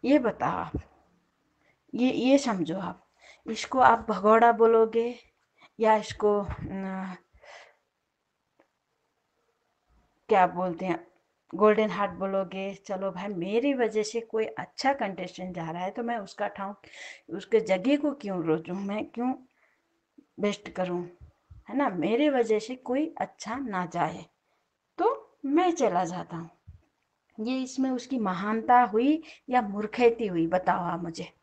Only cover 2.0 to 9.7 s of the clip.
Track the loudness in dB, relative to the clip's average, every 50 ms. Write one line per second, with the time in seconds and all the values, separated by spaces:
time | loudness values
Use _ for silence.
2 | 0 2 2 2 4 4 4 4 4 2 -2 -2 -2 -4 -4 -6 -6 -8 -10 -12
3 | _ _ _ _ _ -20 -20 _ _ -10 -8 -8 -8 -4 2 6 6 6 6 6
4 | 2 -6 -6 0 4 6 6 8 8 6 6 6 4 6 6 6 4 4 2 -2
5 | -2 -2 -6 -10 _ _ _ _ _ _ _ _ -20 -20 _ 0 4 4 4 4
6 | 2 -4 -8 0 2 2 2 2 -2 -4 -8 -10 -10 -10 -8 -8 -8 -8 -8 -8
7 | -8 -10 -10 -14 _ _ _ _ -20 -20 -20 -20 -20 _ _ _ _ _ _ _
8 | _ _ _ _ _ _ _ _ _ _ _ _ _ _ _ _ _ _ _ _
9 | _ _ _ _ _ _ _ _ _ _ _ _ _ _